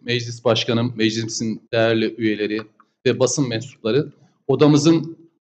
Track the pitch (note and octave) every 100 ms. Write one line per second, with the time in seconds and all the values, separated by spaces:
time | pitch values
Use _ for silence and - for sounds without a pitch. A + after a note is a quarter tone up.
0 | A#2+ A#2+ A#2+ A#2 B2+ A#2 - A2+ A#2+ A#2
1 | A2 A2 A2 - A2+ G#2+ - A#2 A2+ A2+
2 | A2 - A2 G#2 G#2 G#2+ G#2+ _ _ _
3 | B2+ A#2 B2+ D3+ C3 A2+ - - A2 B2+
4 | D#3+ - _ _ - C3+ D3 C#3+ D3+ E3
5 | - - - _